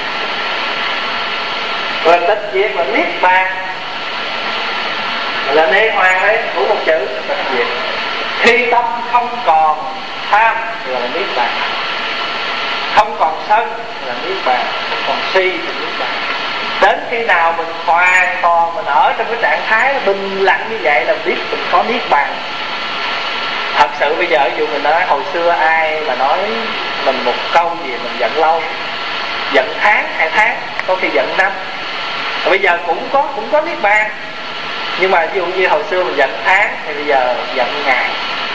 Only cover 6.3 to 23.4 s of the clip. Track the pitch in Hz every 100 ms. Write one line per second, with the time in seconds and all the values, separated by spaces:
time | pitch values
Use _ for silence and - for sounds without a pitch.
6.3 | 226 - - 202 185 165 160 - - -
7.3 | - - - - - - - - - -
8.3 | - 226 233 240 240 - - - 240 233
9.3 | 233 165 160 156 151 - - - - -
10.3 | 208 226 208 170 - 135 127 123 160 -
11.3 | 127 120 117 - - - - - - -
12.3 | - - - - - - - 220 226 254
13.3 | - 202 214 233 - - - - 120 -
14.3 | 127 127 123 120 - - - - - -
15.3 | 185 185 165 - - - - - - -
16.3 | - - - - - 196 247 - 233 226
17.3 | 175 165 165 165 165 175 170 180 180 180
18.3 | 175 170 170 165 165 139 147 202 - 214
19.3 | 226 151 160 - 220 262 269 196 190 196
20.3 | 190 190 175 - - 165 147 - 151 -
21.3 | 240 - - - 185 214 247 - - -
22.3 | - - - - - - - - - -
23.3 | -